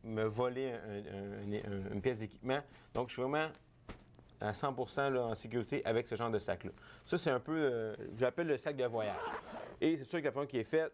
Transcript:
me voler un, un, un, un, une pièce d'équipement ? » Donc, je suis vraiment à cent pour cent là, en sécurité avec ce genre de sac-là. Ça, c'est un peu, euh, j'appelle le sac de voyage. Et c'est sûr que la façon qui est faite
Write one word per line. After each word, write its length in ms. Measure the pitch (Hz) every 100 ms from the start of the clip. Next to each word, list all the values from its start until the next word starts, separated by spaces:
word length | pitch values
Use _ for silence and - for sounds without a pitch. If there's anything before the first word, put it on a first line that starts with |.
me 200 | 113 110
voler 480 | 110 107 123 123 131
un, 40 | 117
un, 760 | 104 101 104 98 101 104 104
un, 360 | 104 104 101 95
un, 40 |
une 80 | 101
pièce 160 | 113 117
d'équipement ? » 420 | 107 - 120 135 - - -
Donc, 140 | - 120
je 60 |
suis 80 | -
vraiment 260 | 127 151 156 - - - - - - - - -
à 100 | 104
cent 200 | 104 147
pour 160 | 131 120
cent 180 | - 139
là, 140 | 131
en 100 | 120
sécurité 480 | 110 113 120 110 139
avec 220 | - 113 120
ce 80 |
genre 160 | 107 117
de 80 | 107
sac-là. 320 | - 90 95 - - - -
Ça, 100 | 175
c'est 140 | 160
un 100 | 127
peu, 160 | - 160
euh, 380 | 143 120 110 104 - 110
j'appelle 300 | 123 147 170
le 120 | 131
sac 180 | 151 143
de 80 |
voyage. 320 | 123 113 107 92 - - - - - -
Et 160 | 160 160
c'est 80 |
sûr 140 | 131 170
que 60 | 143
la 60 |
façon 140 | 127 143
qui 120 | 127
est 60 |
faite 280 | 110 156 160